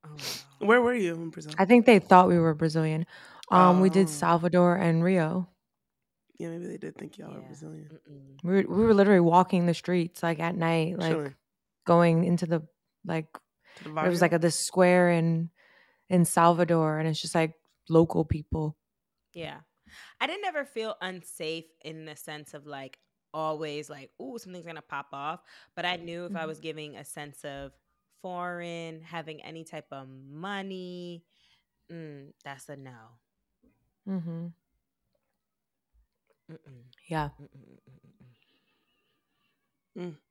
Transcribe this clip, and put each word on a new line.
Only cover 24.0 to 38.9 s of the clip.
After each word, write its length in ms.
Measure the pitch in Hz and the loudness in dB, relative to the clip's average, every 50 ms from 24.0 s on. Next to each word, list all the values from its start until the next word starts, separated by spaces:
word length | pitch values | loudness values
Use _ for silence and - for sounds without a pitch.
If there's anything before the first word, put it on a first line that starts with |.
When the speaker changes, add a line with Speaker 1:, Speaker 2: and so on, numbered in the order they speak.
| 135 - _ _ | -20 -20 _ _
Speaker 1:
"Ooh, 160 | - 269 247 233 | -16 -14 -14 -14
something's 260 | - 185 180 180 165 | -16 -16 -18 -18 -16
gonna 160 | 170 160 156 | -16 -18 -18
pop 260 | _ _ 151 139 143 _ - | _ _ -12 -12 -12 _ -14
off." 280 | 139 139 151 165 175 _ _ - - - _ _ | -10 -10 -10 -10 -12 _ _ -20 -20 -20 _ _
But 100 | - 170 | -6 -6
I 120 | 175 156 | -6 -6
knew 280 | - 170 170 170 170 175 | -6 -10 -12 -12 -12 -10
if 100 | 175 202 | -10 -10
I 40 | 175 | -8
Speaker 3:
Mm-hmm. 80 | 160 | -8
Speaker 1:
was 120 | 156 160 151 | -8 -10 -10
giving 360 | - 160 151 156 151 147 139 | -12 -12 -12 -12 -14 -14 -16
a 80 | - 143 | -18 -18
sense 380 | - - 160 147 147 139 - - | -16 -16 -16 -16 -16 -18 -16 -14
of 260 | 151 139 139 139 135 _ _ _ _ _ _ _ _ _ _ | -14 -12 -12 -14 -16 _ _ _ _ _ _ _ _ _ _
foreign, 800 | - 185 180 180 180 180 175 175 170 170 170 170 165 165 160 160 | -14 -12 -10 -10 -10 -10 -10 -10 -10 -10 -10 -10 -12 -12 -14 -16
having 400 | 160 165 170 170 151 160 156 151 - | -18 -12 -12 -12 -12 -12 -14 -16 -16
any 200 | - 160 165 160 | -18 -16 -16 -16
type 240 | - - 156 147 _ | -16 -16 -18 -16 _
of 160 | 143 135 135 131 | -16 -16 -16 -18
money, 1160 | 131 131 135 139 143 156 170 196 202 196 190 196 190 185 180 180 180 180 175 175 175 170 _ _ _ _ _ _ _ _ _ _ _ _ _ _ | -20 -20 -20 -20 -16 -14 -12 -10 -10 -10 -10 -10 -12 -12 -12 -14 -14 -14 -14 -14 -16 -16 _ _ _ _ _ _ _ _ _ _ _ _ _ _
mm, 420 | 170 165 160 156 147 139 139 143 _ _ _ | -18 -16 -16 -16 -16 -18 -20 -20 _ _ _
that's 240 | 143 139 135 - - | -18 -18 -18 -18 -20
a 60 | 147 | -18
no. 420 | 139 135 131 123 113 110 120 120 117 _ _ _ _ _ _ _ _ _ _ _ _ _ _ _ _ _ | -18 -18 -20 -20 -20 -20 _ _ _ _ _ _ _ _ _ _ _ _ _ _ _ _ _ _ _ _
Speaker 3:
Mm-hmm. 400 | 196 190 185 160 170 165 165 170 175 165 _ _ _ _ _ _ _ _ _ _ _ _ _ _ _ _ _ _ _ _ _ _ _ _ _ _ _ _ _ _ _ _ _ _ _ _ _ _ _ | -8 -8 -8 -8 -8 -10 -10 -12 -14 -16 _ _ _ _ _ _ _ _ _ _ _ _ _ _ _ _ _ _ _ _ _ _ _ _ _ _ _ _ _ _ _ _ _ _ _ _ _ _ _
Speaker 1:
Mm-mm. 320 | 160 156 _ 143 131 123 123 127 _ _ _ | -20 -20 _ -20 -20 -20 -20 _ _ _ _
Speaker 3:
Yeah. 220 | _ 170 156 151 143 - _ | _ -6 -6 -6 -8 -10 _
Speaker 1:
Mm-mm, 60 | 143 | -20
mm-mm, 300 | - _ 139 _ _ 65 _ _ 131 131 _ _ _ _ _ 131 123 120 _ _ _ _ _ _ _ _ _ _ _ | -20 _ -20 _ _ _ _ _ _ _ _ _ _ _ _ _ _ _ _ _ _ _ _ _ _ _ _ _ _